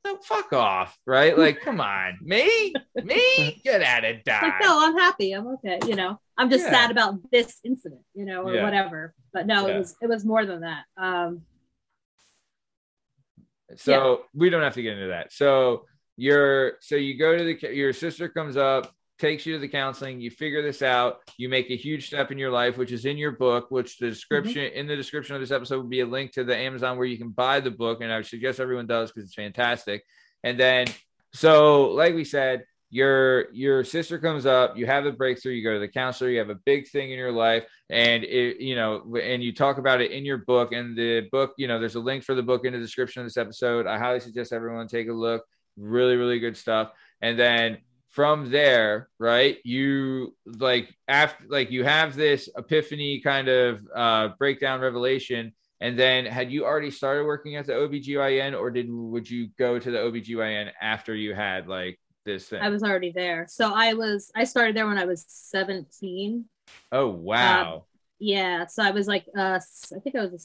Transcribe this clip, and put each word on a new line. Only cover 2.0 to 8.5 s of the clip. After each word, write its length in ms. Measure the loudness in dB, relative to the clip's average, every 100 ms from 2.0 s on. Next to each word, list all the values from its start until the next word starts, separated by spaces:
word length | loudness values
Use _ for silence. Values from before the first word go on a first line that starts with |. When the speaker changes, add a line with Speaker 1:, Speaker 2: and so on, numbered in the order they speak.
| -4 -8
Speaker 1:
me, 520 | -2 2 4 2 0 -6 -8
me, 680 | -10 -2 2 4 4 0 -2
get 160 | 0 2
out 240 | 4 2
of 180 | 0 -4
Dodge." 200 | -2 0
Speaker 2:
Like, 180 | 2 2
"No, 180 | 4 6 4
I'm 100 | 4
happy. 360 | 2 2 -2
I'm 120 | -4 -8
okay." 240 | -8 -6 -4
You 120 | -2 -2
know, 200 | -2 -6 _ 0
I'm 120 | 4
just 140 | 4
Speaker 1:
Yeah. 80 | 4
Speaker 2:
sad 200 | 4 4
about 240 | 4 2 0 2
this 300 | 2 2 -8
incident, 380 | -6 -6 -6 -18 _
you 100 | -12
know, 200 | -8 -6
or 120 | -2